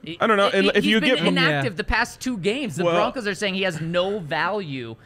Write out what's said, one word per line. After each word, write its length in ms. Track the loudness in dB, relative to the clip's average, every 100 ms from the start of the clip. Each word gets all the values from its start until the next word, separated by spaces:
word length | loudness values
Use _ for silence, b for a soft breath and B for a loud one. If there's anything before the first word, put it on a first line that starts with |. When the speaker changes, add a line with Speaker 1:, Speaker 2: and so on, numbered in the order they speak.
Speaker 1:
He, 160 | -12 -2
Speaker 2:
I 60 | 2
don't 100 | 4
know, 100 | 4
Speaker 1:
he, 80 | 4
Speaker 2:
and 80 | 4
if 80 | 4
Speaker 1:
he's 100 | 4
Speaker 2:
you 140 | 4
Speaker 1:
been 160 | 4 2
Speaker 2:
get 80 | 2
Speaker 1:
inactive 460 | 4 2 2 -2
Speaker 3:
Yeah. 20 | -4
Speaker 1:
the 80 |
past 360 | -2 -2 -2 -4
two 180 | -6 -2
games. 380 | -2 -2 -4 -2
The 80 |
Speaker 2:
Well 100 | 0
Speaker 1:
Broncos 320 | 2 0 -2 -6
are 60 |
saying 200 | -4 -4
he 80 | -2
has 180 | -2 -2
no 380 | -2 -2 -2 -4
value. 760 | -4 -2 -2 -2 -6 -8 -8 -12